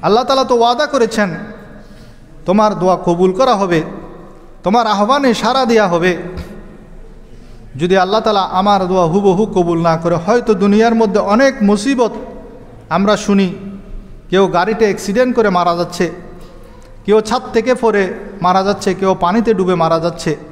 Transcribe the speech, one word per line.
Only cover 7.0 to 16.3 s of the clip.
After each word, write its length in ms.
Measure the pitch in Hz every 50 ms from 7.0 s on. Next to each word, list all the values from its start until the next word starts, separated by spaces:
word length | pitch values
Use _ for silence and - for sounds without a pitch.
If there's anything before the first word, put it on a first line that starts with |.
| - - - - - - - - - - - - - - -
যদি 200 | 131 156 175 185
আল্লাহ 240 | 190 180 185 202 220
তাআলা 220 | 220 226 214 196 185
আমার 460 | - - 185 190 208 202 196 190 175
দোয়া 180 | 190 190 175
হুবহু 400 | 160 160 202 202 196 185 180 220
কবুল 360 | 202 - 190 175 170 170 165 170
না 140 | 170 160
করে, 180 | 160 165 175 170
হয়তো 400 | 165 170 196 226 247 240 240 214
দুনিয়ার 400 | 180 196 202 202 214 220 233 226
মধ্যে 240 | 226 226 214 190 208
অনেক 440 | 180 190 208 220 277 269 262 269 214
মুসিবত 480 | 196 208 202 202 269 277 247 240 214 - - - - - - - - - - - - - - - -
আমরা 280 | 156 175 196 202 214
শুনি, 380 | 196 202 - 202 196 196 180 - - - - - - - - - - - - - - - -
কেউ 160 | 175 185 196
গাড়িতে 380 | 175 156 170 180 208 220 214 226
accident 520 | 208 190 208 - - 196 233 254 254 240
করে 140 | 247 220 208
মারা 260 | 185 180 175 175 170
যাচ্ছে, 360 | 170 175 165 - - 190 165 - - - -